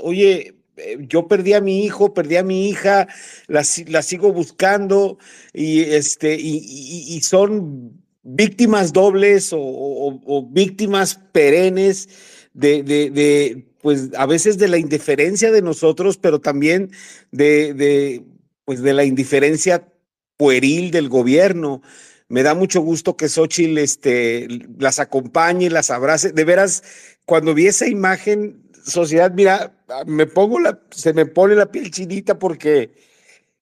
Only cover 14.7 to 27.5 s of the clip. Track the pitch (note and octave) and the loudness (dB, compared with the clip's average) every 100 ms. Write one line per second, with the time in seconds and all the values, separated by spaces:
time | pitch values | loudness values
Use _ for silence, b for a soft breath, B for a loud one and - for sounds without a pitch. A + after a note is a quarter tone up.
14.7 | E3+ D#3 D3 - C#3 E3 G3 A3+ G#3+ F3 | 0 0 -4 -2 0 0 0 2 2 0
15.7 | D3+ D#3+ D#3+ F#3+ F#3 F3 D3+ D3+ C#3+ D3+ | 0 0 0 -2 0 0 0 -2 -2 0
16.7 | F3+ F#3+ B B B B C3 D3 D3+ D3+ | 0 -4 B B B B 0 4 4 0
17.7 | C#3 C#3+ C#3+ C#3 A#2+ - _ _ _ - | 0 0 2 0 -6 -14 _ _ _ -10
18.7 | B2+ C3+ C#3 C#3+ C3 C3 C#3 C#3+ D#3 F#3 | -4 0 2 2 0 0 2 2 2 0
19.7 | E3+ - _ _ _ _ - C#3+ B2 C3+ | -2 -4 _ _ _ _ 0 2 4 2
20.7 | E3 F3+ E3 C#3 B2+ B2 D3+ F#3+ E3+ D3 | 0 -2 -2 0 0 2 2 0 -2 -6
21.7 | C3 b b b b - B2 C#3 E3+ F#3+ | -8 b b b b -6 0 0 0 0
22.7 | F#3 D#3+ D#3+ F#3 - D#3 E3 D#3+ - E3 | 0 0 -2 -4 -4 -2 0 0 0 0
23.7 | D3+ C#3+ - C#3 B2 A#2 A#2 A#2+ A#2+ B2 | 0 -2 -2 0 0 0 -4 -6 -12 -14
24.7 | A#2 C3+ - C#3 C3+ A#2+ E3 E3+ F3+ F3+ | -4 -2 -2 -4 -4 -2 0 0 2 0
25.7 | D#3+ - B2 C#3 D#3 F3 D#3 D#3+ F3+ G3 | 0 -2 -2 0 0 0 0 2 2 2
26.7 | - B B B B - D#3+ D#3 | -2 B B B B -2 0 2